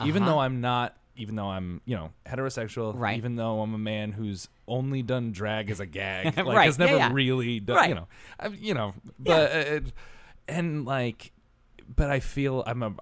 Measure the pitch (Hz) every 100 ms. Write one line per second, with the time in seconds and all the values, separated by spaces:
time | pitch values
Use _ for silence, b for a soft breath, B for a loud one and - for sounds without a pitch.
0 | 131 196 196 151 131 127 123 123 120 -
1 | _ - 107 110 98 95 90 87 - 113
2 | 80 - - 127 135 123 113 - 110 120
3 | 110 113 120 117 113 110 107 110 107 107
4 | 107 104 107 95 - _ - 123 135 135
5 | 120 127 117 98 107 110 104 101 95 95
6 | 98 95 156 - 185 123 - 135 175 185
7 | 135 139 127 127 120 117 101 131 170 101
8 | 82 B B B - - 214 147 104 98
9 | - - 131 160 147 156 143 151 131 -
10 | B B B B - 160 170 151 131 135
11 | 120 110 - _ _ _ _ - - 120
12 | 139 139 - 143 139 131 113 117 113 98